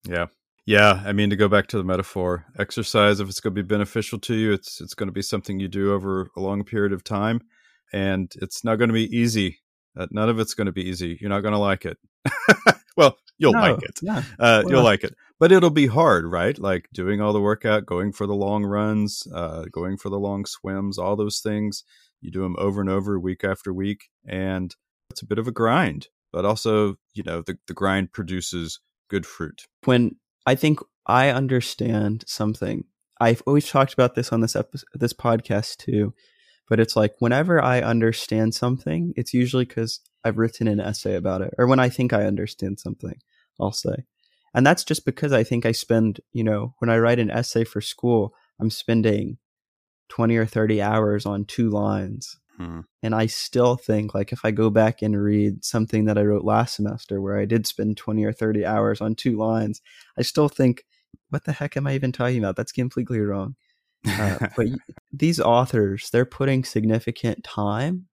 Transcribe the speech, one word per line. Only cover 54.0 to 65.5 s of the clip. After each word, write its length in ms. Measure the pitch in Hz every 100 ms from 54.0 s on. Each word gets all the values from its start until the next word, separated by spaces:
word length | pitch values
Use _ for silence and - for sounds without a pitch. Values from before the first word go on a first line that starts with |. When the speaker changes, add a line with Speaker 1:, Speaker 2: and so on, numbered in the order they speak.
| 107
Speaker 2:
like, 180 | 110 101
if 120 | 123
I 60 | 113
go 180 | 104 110
back 320 | 107 110 -
and 140 | 107 101
read 420 | 104 104 104 -
something 420 | - 117 110 110 107
that 120 | 104
I 60 |
wrote 200 | 104 104
last 300 | 107 110 120
semester 460 | - 104 107 - 98
where 180 | 98 104
I 60 |
did 220 | 101 113 104
spend 280 | - 107 107
twenty 280 | - 107
or 80 | 107
thirty 320 | - 110 107 95
hours 340 | 107 107 107
on 140 | 110
two 220 | 110 131 110
lines, 440 | 110 113 110 107 _ - _ -
I 40 |
still 260 | 123 - 147
think, 360 | - 131 120 _ _ _ - _
"What 140 | 147
the 80 | -
heck 240 | 143 147 139
am 100 | 139
I 80 |
even 160 | 135 135
talking 280 | - 123 123
about? 180 | 98 92
That's 160 | 113
completely 480 | - 123 - 120 117
wrong." 340 | 104 98 95 135 _ _ _ _ 110
Uh, 320 | 98 104 92
Speaker 1:
<laughs> 180 | 117 -
Speaker 2:
but 100 | 117
y-, 100 | 139 - - _
these 260 | 139 156 160
authors, 720 | -